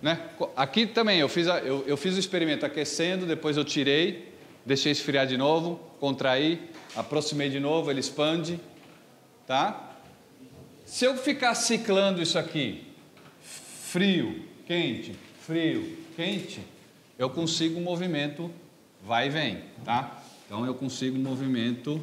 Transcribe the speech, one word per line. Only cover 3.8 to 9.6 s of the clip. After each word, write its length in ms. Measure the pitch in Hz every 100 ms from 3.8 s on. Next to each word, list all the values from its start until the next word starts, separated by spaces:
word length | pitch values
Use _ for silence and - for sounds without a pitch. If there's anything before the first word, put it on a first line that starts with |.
| 135 143 180 196 - - - -
deixei 280 | - 135 151
esfriar 340 | 143 - 139 135
de 100 | 127
novo, 420 | 139 160 165 170 - -
contraí, 600 | 139 135 135 131 151 170 - - -
aproximei 540 | - 113 147 147 151 143
de 100 | 135
novo, 320 | 143 160 147
ele 100 | 127
expande, 600 | 123 - 151 165 160 170 - - - - - - - - -
tá? 500 | 131